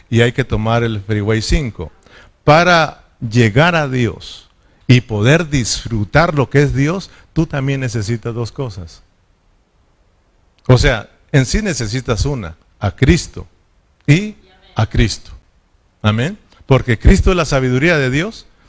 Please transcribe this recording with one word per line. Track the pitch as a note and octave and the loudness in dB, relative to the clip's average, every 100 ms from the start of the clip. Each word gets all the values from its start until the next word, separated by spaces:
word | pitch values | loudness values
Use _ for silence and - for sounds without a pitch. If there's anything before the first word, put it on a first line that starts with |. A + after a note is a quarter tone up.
| _ | _
y | A2+ | 2
hay | A#2+ | 2
que | B2+ | 0
tomar | B2 A2 A2 A#2 | -4 -4 0 0
el | A#2 G#2+ | -2 -6
Freeway | G2 G#2+ G2+ A2 | -4 -4 -2 -2
cinco. | - E3+ B2+ - D#2 - _ - - _ | 0 -2 -2 -8 -14 -16 _ -20 -20 _
Para | - D3+ F3 E3+ D3+ - _ _ | 4 4 6 2 2 -6 _ _
llegar | A#2 A#2 A2+ G#2+ E3+ | -2 2 4 4 2
a | E3+ C#3+ | 2 -2
Dios | B2+ A2+ - - - - _ _ _ - | -2 -4 -4 -16 -20 -20 _ _ _ 2
y | B2 | 2
poder | - G#2+ A2 D#3+ D#3+ | 2 -2 2 0 0
disfrutar | C#3+ G#2+ - - A2 G#2 D3 E3+ | -4 -2 -6 -6 -6 -2 0 0
lo | D3 B2 | 0 0
que | C#3 | 2
es | C#3+ | 2
Dios, | B2 C#3+ F#3+ - - _ | 0 -2 -2 -10 -20 _
tú | - E3 | -4 -4
también | D3 C3+ C3+ | -4 -4 -4
necesitas | B2+ A2+ G2 A#2 A#2+ | -4 -6 -4 -4 -6
dos | A2+ A2+ | -8 -8
cosas. | - B2+ F#2+ E2+ - _ _ _ _ _ _ _ _ _ _ _ _ _ _ _ _ - | -8 -10 -10 -16 -20 _ _ _ _ _ _ _ _ _ _ _ _ _ _ _ _ 2
O | B2+ | 4
sea, | C#3 A2+ - _ _ | 4 0 -6 _ _
en | C#3+ C3 | 0 0
sí | G#3 | -2
necesitas | G#3+ D3 A2 B2+ B2 A2 C#3 | -2 -4 -6 -6 -4 -2 -2
una, | C3+ E2+ D#2+ _ _ | -4 -10 -14 _ _
a | G#2 | -6
Cristo | - C3 E3+ - - - _ _ _ _ _ - | 0 2 2 0 -14 -18 _ _ _ _ _ 2
y | D#3 G#3+ G#3 _ _ _ - | 2 0 -12 _ _ _ -4
a | A2 | -2
Cristo. | - A2+ - - - _ _ _ _ _ _ | 0 -2 -2 -14 -20 _ _ _ _ _ _
Amén. | G#2+ G#2+ C#3 G#3 _ _ - | -2 -2 -4 -6 _ _ 0
Porque | C3 - A2+ | 2 2 2
Cristo | - F#3 - | 4 6 4
es | F#3 | 2
la | |
sabiduría | D3+ C3+ B2+ B2+ E3 D#3 | 0 0 0 2 2 2
de | C3 | 0
Dios | C3+ G3+ - - _ | -2 -4 -10 -20 _